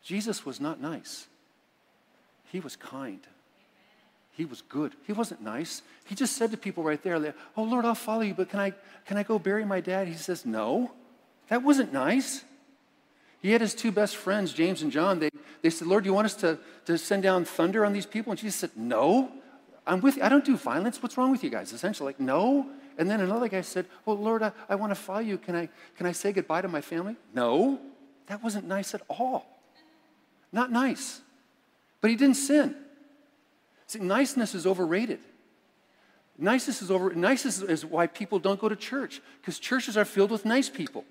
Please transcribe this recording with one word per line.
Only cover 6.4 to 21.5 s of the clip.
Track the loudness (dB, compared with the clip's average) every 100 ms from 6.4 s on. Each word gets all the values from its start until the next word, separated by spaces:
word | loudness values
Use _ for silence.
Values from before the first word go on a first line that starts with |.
| -2
to | -2
people | -8 -4
right | -2 -2
there, | -2 -2
like, | -2 -6 -12 -6
"Oh, |
Lord, | -2 0
I'll | 0 0
follow | -2 -2
you, | -2
but | -2 -2
can | 0
I, | -2 -4 -18 -20 -6
can | -4
I |
go | 0 0
bury | 2 0
my | 0 -2
dad?" | 0 -2 -2
He |
says, | -6 -6 -6 -4
"No." | -2 0 0 -2 -6 -20 _ _ _ _
That | 0
wasn't | 4 4 4
nice. | 0 2 2 0 -6 -12 -20 _ _ _ _ _ _ _ _
He | 2
had | 4
his | 2
two | 0 0
best | 2 0
friends, | 0 -2 0 0
James | 0 0 0
and | -2
John. | 0 2 2
They, | 0 -4 -20 0
they | 0
said, | 0 2
"Lord, | 2
do | 4
you |
want | 2 2
us | 2
to, | 0 0 -6 -20
to | -2 -2
send | 2 2
down | 4 4
thunder | 0 0 2 4
on | 2
these | 0 -4
people?" | -6 -4
And | -6
Jesus | -4 -6
said, | -6 -6
"No, | -2 2 4 4 2 -4 -20 -20 _ -14 -2
I'm | 2
with | 4 4
you. |
I | 6
don't | 6
do | 6 2
violence. | 2 0 -2 -4
What's | -8 0
wrong | 2
with | 2
you | 0